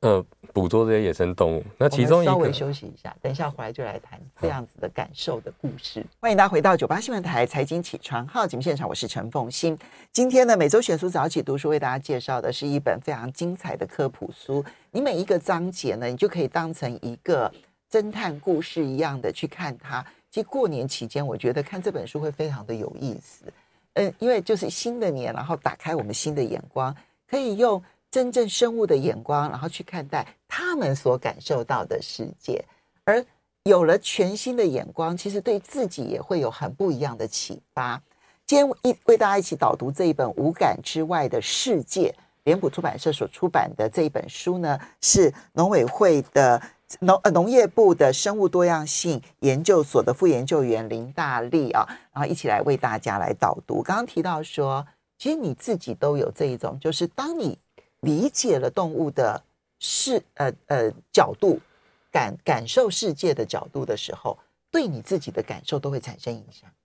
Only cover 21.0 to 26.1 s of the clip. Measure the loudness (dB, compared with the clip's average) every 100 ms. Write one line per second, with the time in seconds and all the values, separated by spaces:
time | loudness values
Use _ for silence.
21 | -6 -6 -4 -2 -2 -2 -4 -6 -4 -6
22 | -8 -6 -8 -6 -6 -6 -8 -8 -8 -8
23 | -8 -8 -12 -16 -16 -20 _ _ _ -2
24 | -2 0 0 0 2 -2 -2 -4 -6 -2
25 | -2 -2 -4 -6 -6 -4 -4 -6 -6 -4
26 | -4